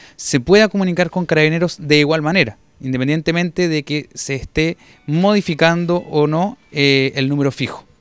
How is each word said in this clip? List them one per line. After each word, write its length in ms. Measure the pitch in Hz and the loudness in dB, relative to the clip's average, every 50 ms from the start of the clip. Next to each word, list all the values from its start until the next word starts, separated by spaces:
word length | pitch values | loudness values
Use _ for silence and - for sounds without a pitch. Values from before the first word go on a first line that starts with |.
| - - _ | -20 -20 _
se 240 | - - - - 131 | -12 -6 -4 -2 -2
pueda 300 | 120 160 190 214 220 208 | 2 4 4 4 4 4
comunicar 420 | - 202 190 180 170 170 180 170 | 2 -2 -2 0 0 -2 -2 -2
con 160 | - 185 175 | -2 -6 -2
Carabineros 520 | - 170 156 151 156 160 170 180 170 - - | 0 2 2 2 2 2 0 -2 -2 -4 -8
de 180 | 160 143 151 147 | 0 2 4 4
igual 240 | 147 143 160 160 | 4 2 0 0
manera, 360 | 151 156 180 196 139 110 - _ _ _ _ _ | 0 0 0 0 0 0 -4 _ _ _ _ _
independientemente 880 | 131 131 131 127 131 143 156 165 151 165 165 175 175 170 - - 180 170 | -6 -4 -2 -2 0 0 0 0 0 0 0 0 -2 -2 -2 -2 -2 0
de 140 | 156 151 | 0 -2
que 260 | 143 - 151 151 - - - | -2 -2 -6 -6 -6 -8 -14
se 220 | - - - 135 | -12 -8 -6 -6
esté 400 | 127 - - - 156 156 165 170 - _ - - _ _ | -6 -8 -4 -2 -2 -2 -2 -4 -8 _ -20 -20 _ _
modificando 920 | - 151 170 185 202 208 202 - - 160 135 165 165 170 170 175 170 175 | -2 0 2 2 4 2 2 0 -2 0 2 2 2 2 0 0 0 -2
o 320 | 175 - - 160 151 147 151 | -2 -2 -2 0 0 0 2
no, 300 | 156 165 185 208 - - _ _ | 0 0 -2 -4 -6 -12 _ _
eh, 400 | - 151 143 139 139 135 135 135 - | -2 0 2 2 2 2 0 0 -2
el 120 | 139 131 135 | -2 -2 -2
número 220 | 143 143 139 139 | 0 0 0 -2
fijo 340 | - - 131 - - - - _ _ _ | -2 -4 -8 -8 -8 -14 -18 _ _ _